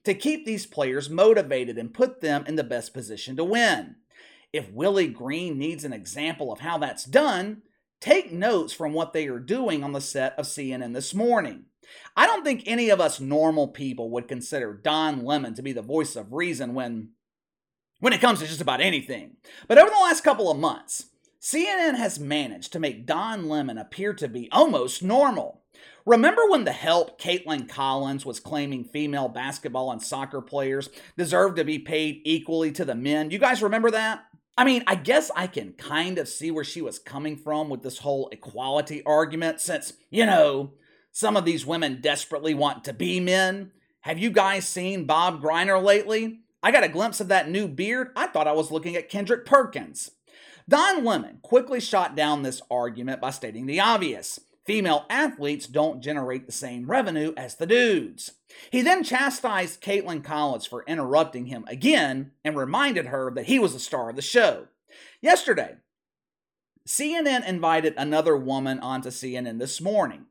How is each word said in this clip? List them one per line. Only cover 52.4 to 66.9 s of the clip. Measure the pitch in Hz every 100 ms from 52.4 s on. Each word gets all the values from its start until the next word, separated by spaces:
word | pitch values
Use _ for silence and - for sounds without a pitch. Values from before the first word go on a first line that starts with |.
this | 139 127 -
argument | 123 120 113 123 131
by | 127
stating | 135 117 110 131
the | 156
obvious. | 208 226 170 107 - - _ _ -
Female | 214 185 147 -
athletes | 247 302 - 143 147 -
don't | 143 156 127
generate | 131 147 131 131 131
the |
same | - 135 123 127
revenue | 254 208 160 156 156
as | 151 -
the | 165
dudes. | 233 240 180 107 - - - _ - -
He | 247
then | 254 370
chastised | - 254 277 269 240 202 175 -
Caitlin | - 202 175 160
Collins | 143 151 147 120 -
for | 120
interrupting | 139 165 131 147 156 127 123
him | 123 -
again | 131 240 302 143 131 139 _ 156
and | 151
reminded | 135 202 285 196 123
her | 135 131
that | 123 -
he | 262
was | 196
the | 127
star | - 135 117
of | 127
the |
show. | 139 240 208 - - _ _ - - _
Yesterday, | 294 349 - 185 98 - _ _ _ _ _ _ _ _ _ _
C | -